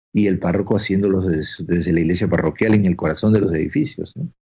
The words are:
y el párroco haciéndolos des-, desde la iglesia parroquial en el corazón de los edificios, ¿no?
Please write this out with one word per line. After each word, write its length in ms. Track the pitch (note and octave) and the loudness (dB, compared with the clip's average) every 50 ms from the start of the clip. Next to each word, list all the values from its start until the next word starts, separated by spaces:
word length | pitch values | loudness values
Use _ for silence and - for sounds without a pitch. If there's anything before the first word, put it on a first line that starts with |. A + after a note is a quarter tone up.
| _ _ - | _ _ -2
y 140 | G#2+ G#2 G2 | 0 2 2
el 120 | F#2 F2+ | 0 0
párroco 360 | - F2 F2 G2 F#2+ - A2+ | -2 -2 0 0 0 0 0
haciéndolos 500 | F#2+ - - G2 F#2+ G2+ G2+ F#2+ F#2+ F#2 | -2 0 0 0 0 2 2 2 2 0
des-, 380 | F#2 E2 D#2 D2+ - - - E2 | 0 -2 -2 -4 -6 -10 -12 -6
desde 280 | E2 F2 F2 D#2+ F#2 E2 | -2 -2 -2 0 0 0
la 80 | E2 | 2
iglesia 260 | E2 E2 F2 F2 G#2+ F2+ | 2 0 0 0 0 0
parroquial 460 | F2 E2+ D#2+ D#2+ D#2 - A2 A2 A2 | 0 0 0 -2 -2 0 2 4 4
en 120 | G#2+ G2+ | 4 4
el 120 | F#2 E2+ - | 2 0 0
corazón 340 | F2 D#2 D#2 - - G#2+ | -2 -4 -2 0 2 2
de 80 | A2 - | 4 4
los 140 | - F#2 E2 | 4 2 0
edificios, 600 | D#2 D#2 - - D3 D3+ D3 - - - - - | 0 -2 -2 0 -2 -2 -2 -4 -10 -12 -12 -8
¿no? 140 | - D#3 E3+ - _ | -10 -10 -10 -10 _